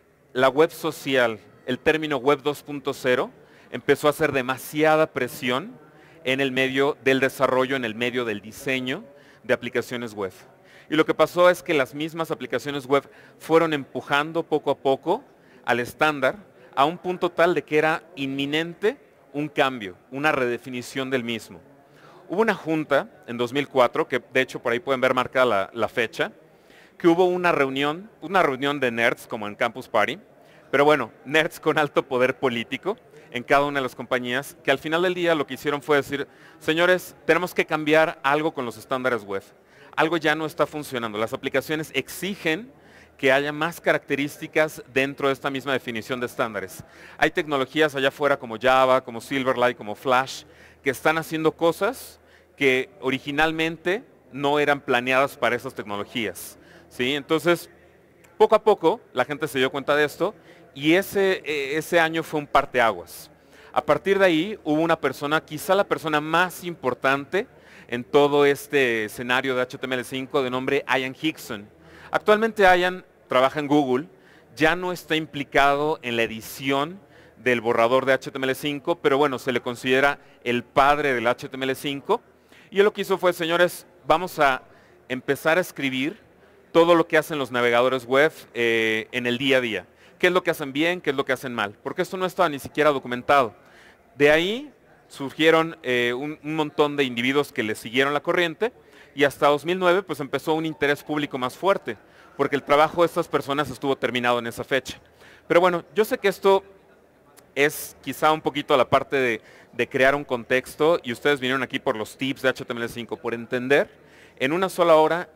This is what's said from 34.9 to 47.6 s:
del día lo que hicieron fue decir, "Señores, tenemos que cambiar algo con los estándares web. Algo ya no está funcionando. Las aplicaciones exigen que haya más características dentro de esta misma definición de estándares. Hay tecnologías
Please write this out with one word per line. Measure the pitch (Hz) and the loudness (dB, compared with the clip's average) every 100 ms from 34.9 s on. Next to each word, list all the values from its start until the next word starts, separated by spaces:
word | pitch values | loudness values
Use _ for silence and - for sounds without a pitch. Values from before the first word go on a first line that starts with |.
| 160 | 0
del | 185 | 0
día | 180 170 | 0 0
lo | 160 139 | 0 -2
que | |
hicieron | 127 151 143 | -6 -4 -4
fue | 147 143 | 0 0
decir, | 127 139 135 _ - - | 0 -6 -10 _ -20 -8
"Señores, | - 160 175 180 - - | -4 2 2 2 -2 -4
tenemos | - 165 180 | 0 0 0
que | - 175 | -4 -2
cambiar | 156 151 156 160 - | -2 2 4 4 0
algo | 135 147 160 | 0 0 0
con | 151 | -4
los | 120 107 | -8 -10
estándares | - 131 127 117 | -6 -4 -2 -2
web. | 101 98 - _ _ _ - - | -4 -8 -10 _ _ _ -8 -2
Algo | 156 165 | 0 0
ya | 151 | 0
no | 151 156 | 0 -2
está | - 147 | -2 -4
funcionando. | 151 143 127 117 104 | -4 -8 -6 -4 -4
Las | 113 | -4
aplicaciones | 127 131 139 135 156 156 | -4 -4 -4 -2 -6 -6
exigen | 135 - - 185 202 165 165 247 - - - - _ | -6 -6 -6 -8 -6 -4 -4 -6 -20 -20 -20 -20 _
que | 135 | 2
haya | 135 147 | 2 2
más | 151 165 - | -4 -6 -4
características | 175 156 - 143 147 - 160 156 156 156 - | -2 -2 -2 -4 -4 -8 -4 -2 -2 -4 -6
dentro | 123 135 135 139 | -2 -2 0 -2
de | |
esta | 135 147 | -2 -4
misma | 135 131 | -6 -4
definición | 131 127 113 104 127 | -4 -4 -8 -6 -6
de | 123 | -6
estándares. | - 117 101 92 - - - - - | -4 -4 -6 -10 -12 -20 -20 -18 -2
Hay | 156 | -2
tecnologías | 180 156 143 | 0 -2 -2